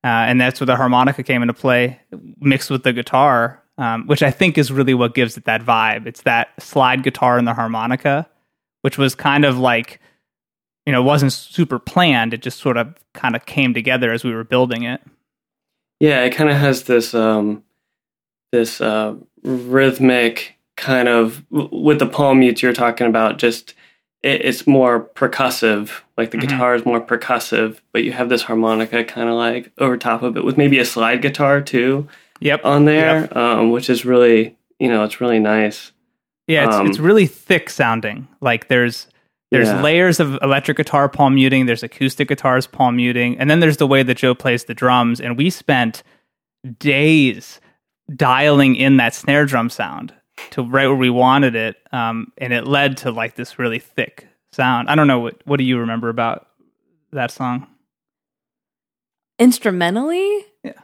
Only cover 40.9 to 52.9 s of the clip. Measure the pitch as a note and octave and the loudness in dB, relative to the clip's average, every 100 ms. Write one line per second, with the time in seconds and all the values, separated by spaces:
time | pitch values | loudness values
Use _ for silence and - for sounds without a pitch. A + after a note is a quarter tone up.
40.9 | C#3+ C#3 - C#3 C3+ C3 C3 B2+ A#2 A#2 | 0 0 2 2 4 4 2 0 -2 -6
41.9 | - C3+ - C#3+ C#3 C3+ B2+ C3 - B2+ | -4 -4 -2 -4 -2 0 0 -2 -2 0
42.9 | A#2+ B2 A#2+ A#2+ B2 C3+ D#3+ D#3+ D3 C#3+ | 0 -2 0 -2 -2 0 2 2 2 2
43.9 | C3+ B2+ B2+ C3 B2 C3+ A#2+ - A#2 B2+ | 2 2 0 0 0 -2 -4 -6 -4 0
44.9 | B2 A#2 A#2+ B2 A#2+ E3 - - C3+ A2+ | 2 2 -2 -6 -2 -2 -2 -2 0 0
45.9 | - _ _ _ _ _ _ C3 A2+ D3 | -6 _ _ _ _ _ _ -20 -6 -2
46.9 | C#3 D3+ D#3 C3+ F#2 - - _ _ _ | 2 4 4 2 -2 -14 -20 _ _ _
47.9 | _ - C#3 C3+ B2+ D3 C#3+ C#3 B2+ C3+ | _ -18 -2 0 2 4 4 4 4 4
48.9 | C3+ A#2 - - C#3+ C#3+ C3 A#2 - G2 | 4 2 -2 -2 0 2 -2 -4 -6 -10
49.9 | C2+ - - _ - - - A#2+ C3+ C3+ | -10 -16 -20 _ -20 -14 -10 -2 0 2
50.9 | C3+ B2+ B2 B2+ C3+ C3+ A2+ A2 - _ | 2 2 2 4 4 2 0 -6 -8 _
51.9 | B2+ A2+ A2+ - - B2 A#2+ B2+ C#3 C#3+ | -6 -4 -6 -10 -12 -6 -4 -2 0 0